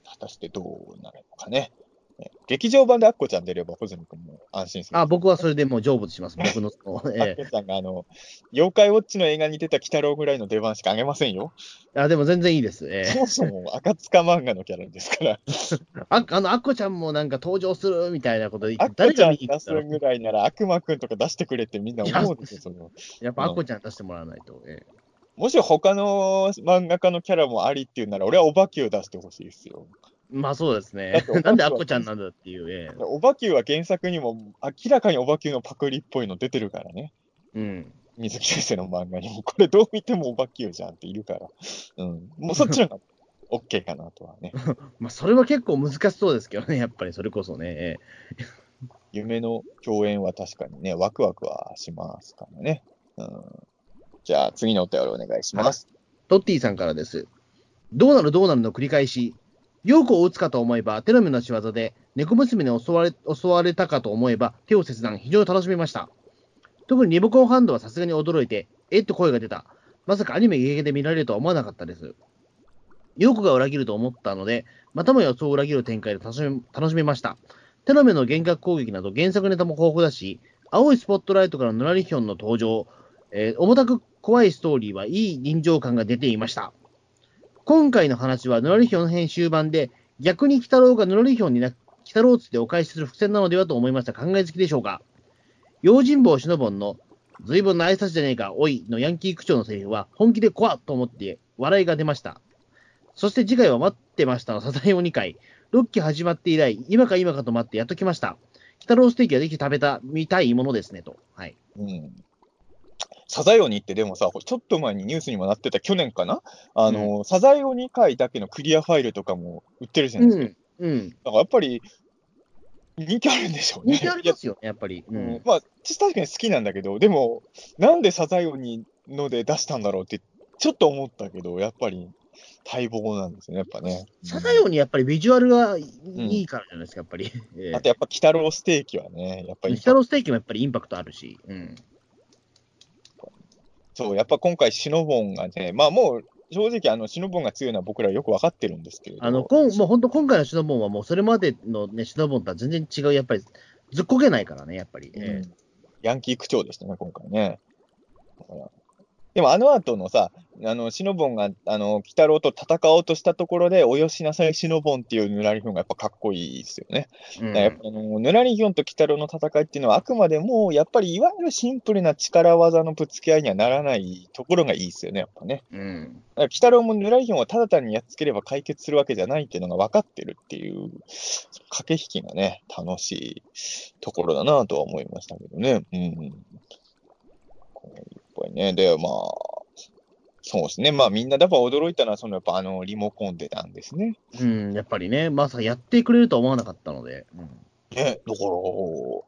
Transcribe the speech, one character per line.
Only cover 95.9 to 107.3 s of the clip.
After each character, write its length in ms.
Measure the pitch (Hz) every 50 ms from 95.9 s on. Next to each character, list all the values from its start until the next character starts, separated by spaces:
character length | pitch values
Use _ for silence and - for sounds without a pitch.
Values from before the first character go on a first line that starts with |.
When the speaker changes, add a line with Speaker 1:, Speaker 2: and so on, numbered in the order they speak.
| 233 269 262
Speaker 2:
心 200 | 262 294 277 247
棒 160 | 185 151 131
し 80 | 127 160
の 100 | 175 151
ぼ 140 | 127 104
ん 80 | 98 98
の、 180 | 101 101 95 - _ _ _ _ _ _ _ - -
「随 160 | 104 147 196
分 160 | 196 196 180 170
の 80 | 165
挨 60 | 180
拶 160 | 190 190 202 190
じ 140 | 160 165
ゃ 20 | 143
ね 80 | 135
え 40 | 127
か、 180 | 117 104 98 87
お 160 | 123 147 156
い」 160 | 139 107 85 107
の 80 | 117 113
ヤ 120 | 131 160
ン 100 | 175 165
キ 100 | - 190
ー 60 | 170
区 100 | - -
長 100 | - 160 120
の 80 | 101
セ 100 | 98 107
リ 80 | 98 98
フ 80 | 98
は 160 | 110 104 95 - _
本 200 | - 214 233 220
気 80 | 214
で 80 | 214 214
怖 240 | - - 220 214 156
っ 60 | - _
と 100 | - 139
思 100 | 127 123
っ 40 | 120
て 300 | 117 - 101 95 82 - _ _ _ -
笑 240 | 127 151 190 202 185
い 20 |
が 100 | 170 160
出 80 | 147 156
ま 120 | 151 143
し 60 | -
た。 200 | - 85 - - _ _ _ _ _ _ _ _ _ _ _ _ _ _ _
そ 160 | - - 208
し 60 | -
て 100 | 262 220
次 120 | 196 254 240
回 120 | 233 160
は 80 | 123 120
待 180 | 151 202 -
っ 200 | _ _ _ _
て 100 | - 151
ま 140 | 127 123 123
し 60 | -
た 80 | - 110
の 80 | 104
サ 100 | - 139
ザ 100 | 127 135 -
エ 100 | 202 190
鬼 180 | 180 175 170
会。 260 | - 120 98 87 78 _ _ _ _ _ _ _
六 180 | - 247 233 -
期 140 | - 214
始 220 | 156 156 151 151 170
ま 80 | 175
っ 60 | 170 -
て 120 | - 175
以 80 | 160 156
来、 260 | 147 127 107 101 127 135
今 160 | 196 233 254
か 120 | - 190 180
今 160 | 180 175